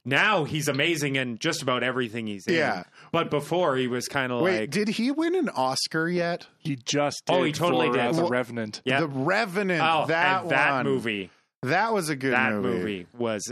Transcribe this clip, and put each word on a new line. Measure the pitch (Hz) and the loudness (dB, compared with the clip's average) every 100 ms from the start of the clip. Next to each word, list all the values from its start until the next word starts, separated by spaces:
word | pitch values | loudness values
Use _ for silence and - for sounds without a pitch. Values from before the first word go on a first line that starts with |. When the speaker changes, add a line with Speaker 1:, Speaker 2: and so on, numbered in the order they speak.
Speaker 1:
Now | 123 139 202 196 | 0 2 4 2
he's | 139 151 147 | 0 -2 -2
amazing | 139 160 160 143 135 | 0 0 0 0 -2
in | 123 113 | -4 -2
just | 160 160 | -2 -2
about | 127 123 | 0 0
everything | 123 127 120 113 110 | 0 -2 -4 -4 -6
he's | 101 - | -6 -2
in. | 165 | 0
Speaker 2:
Yeah. | 139 92 87 - - | 0 -2 -8 -20 -4
Speaker 1:
But | 165 160 | -2 0
before, | 147 147 170 170 131 | -2 0 0 2 2
he | 127 | 0
was | 123 - | -2 -2
kinda | 139 127 120 | -2 0 0
Speaker 2:
Wait, | 180 180 | 2 0
Speaker 1:
like | 107 | -2
Speaker 2:
did | 175 214 | -2 -2
he | 214 240 | 0 -2
win | 285 339 | 0 0
an | 370 247 | 0 -2
Oscar | 123 131 131 - 160 165 | 0 -2 0 -2 -2 -2
yet? | 175 170 175 - _ | 0 -2 -4 -10 _
Speaker 3:
He | 156 135 | -8 -6
just | - 143 143 - - | -2 0 0 -2 0
Speaker 1:
Oh, | 175 | 2
Speaker 3:
did | 165 | 2
Speaker 1:
he | |
totally | 151 175 170 160 | 2 2 4 2
Speaker 3:
for, | |
Speaker 1:
did. | 120 | 2
Speaker 3:
uh, | 120 | 2
The | - | 2
Speaker 2:
Wha- | 170 | 2
Speaker 3:
Revenant. | 123 120 117 107 - | 0 -2 -4 -6 -4
Speaker 1:
Yeah. | 131 135 | 0 2
Speaker 2:
The | 160 | 2
Revenant, | 135 143 202 226 175 196 170 | 0 0 2 0 -2 0 2
Speaker 1:
Oh, | 160 160 127 | 2 2 2
Speaker 2:
that | 165 151 190 | 2 2 2
Speaker 1:
and | 175 | 2
that | 135 151 | 2 2
Speaker 2:
one. | 135 139 | 2 0
Speaker 1:
movie. | 131 113 104 92 _ _ - | 0 -2 -4 -6 _ _ -10
Speaker 2:
That | 127 170 226 | 0 0 2
was | 214 156 | 0 -2
a | 143 | -2
good | 131 | 0
Speaker 1:
That | 123 131 | 2 2
Speaker 2:
movie. | 104 - | 0 -2
Speaker 1:
movie | 90 104 98 87 120 | -2 -4 -6 -8 -4
was | 117 107 104 | -2 -2 -6